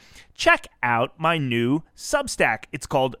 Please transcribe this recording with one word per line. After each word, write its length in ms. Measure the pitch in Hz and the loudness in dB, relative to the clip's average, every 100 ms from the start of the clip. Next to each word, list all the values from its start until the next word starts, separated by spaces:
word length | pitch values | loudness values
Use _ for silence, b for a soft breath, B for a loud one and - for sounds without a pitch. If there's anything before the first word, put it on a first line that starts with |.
| B B B - | B B B -2
check 240 | 339 339 - _ | 2 2 0 _
out 320 | 123 117 131 - | 0 0 0 -2
my 180 | 160 165 | 0 0
new 460 | 135 117 117 151 - - | 0 0 2 0 -4 -14
Substack. 680 | - 285 269 - 147 110 - | -4 -2 -2 0 0 0 -6
It's 160 | 143 - | -14 -4
called 280 | 139 131 117 | 0 0 -2